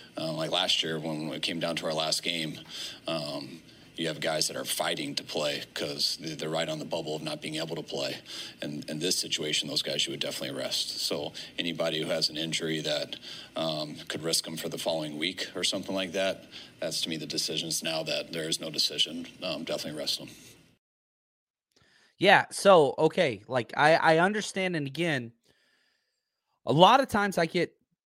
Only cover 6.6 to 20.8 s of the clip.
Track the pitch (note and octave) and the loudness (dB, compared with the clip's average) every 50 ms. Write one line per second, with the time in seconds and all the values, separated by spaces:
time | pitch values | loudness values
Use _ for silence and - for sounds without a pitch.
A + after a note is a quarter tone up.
6.6 | E2 D#2+ D#2 D#2 D#2 C#2+ - E2 D#2+ D#2 D#2 D2+ D2+ D#2 D2+ - - D2+ D#2 D2+ | -2 -2 -4 -6 -6 -4 -4 -4 -4 -4 -6 -6 -4 -6 -8 -6 -6 -6 -6 -4
7.6 | D#2+ D#2+ - D#3 - - - - - - - - - - - - - - - - | -4 -4 -6 -6 -6 -6 -4 -4 -2 -4 -4 -6 -10 -12 -12 -12 -12 -12 -10 -10
8.6 | - D#2 D2 D2 - - D#2 D#2 D#2+ F#2 F#2 - - - - - D2+ D2+ D2+ - | -8 -8 -6 -8 -8 -6 -6 -2 0 0 0 0 0 -2 -2 -2 -2 0 0 -2
9.6 | - D2+ C2 - - D2+ C#2+ D2 - C2+ C#2 C#2 C#2+ - - - - C2 C2+ C2+ | -2 0 -2 -2 -2 -2 0 -2 -2 -2 -2 -4 -4 -4 -4 -6 -6 -6 -6 -4
10.6 | B1+ - - - - - - - - - F2+ D#2 D2 E2 - - - - - - | -4 -2 -2 -2 -2 -4 -4 -4 -2 -2 -2 -2 -4 -6 -8 -10 -14 -12 -8 -4
11.6 | E2+ E2+ D#2+ D#2+ E2 E2 D#2+ D#2+ D#2 E2 E2+ D#2+ D#2+ - D#2 D#2 E2 E2 D#2 D#2 | -4 -4 -2 0 0 0 0 -2 -2 0 0 0 0 0 0 -2 -4 -2 -2 -2
12.6 | E2+ D#2+ D#2+ D#2 D#2 D2+ D2+ D2 D2 - - - - - - - - - - D#2+ | -2 -2 -2 -2 -2 -2 -2 -2 -2 -6 -8 -12 -12 -14 -14 -14 -16 -10 -6 -4
13.6 | D#2+ D#2+ D#2 D2+ D2+ D2+ E2 E2 - - - D#2+ D#2 E2 E2 - - E2+ E2 D#2+ | -2 -2 -2 -4 -6 -8 -8 -12 -8 -8 -8 -4 -2 0 0 0 -2 -2 -8 -6
14.6 | - E2 D#2+ E2 - F2 E2 D#2+ D#2 D2+ D2+ D2 E2 F#2 F#2 - - - - F#2 | -8 -6 -6 -4 -2 -2 -2 -2 -2 -4 -6 -4 -4 -4 -2 -4 -8 -8 -6 -2
15.6 | F2 - - G2 F2 - F#2+ F#2+ F#2+ F2+ D#2+ F#2+ F#2+ F#2+ E2+ - - - - - | -2 0 -2 -2 -4 -4 -4 -2 -2 -2 0 0 0 0 0 -4 -10 -18 -18 -18
16.6 | - - - - F2+ E2 D#2 - - - D#2+ D#2 D#2 D2 D#2 D2+ - - E2 D2+ | -18 -18 -10 -6 -6 -4 -4 -4 -4 -4 -4 -6 -6 -6 -4 -4 -2 -2 -2 -4
17.6 | D#2+ E2 D#2+ - - E2 D#2+ D#2+ D#2+ D#2 D2 D2 C#2+ C#2+ E2 E2 D#2 D#2+ D#2+ - | -4 -2 -4 -4 -2 -2 -4 -4 -2 -2 -4 -4 -4 -6 -6 -6 -4 -2 -2 -4
18.6 | D#2 D#2 D2+ - - - D#2 D2 - - - E2+ E2+ - - - F2+ F2+ D#2+ - | -4 -6 -2 0 0 0 2 0 -2 0 -2 -10 -10 -10 -12 -8 -6 -6 -6 -6
19.6 | D#2+ - D2+ C#2+ - D#2+ D2+ D2+ - - - - C2+ - - - - - - - | -4 -4 -4 -4 -4 -6 -6 -6 -4 -4 -4 -6 -6 -12 -16 -20 -20 -20 -20 -20
20.6 | - _ _ _ | -20 _ _ _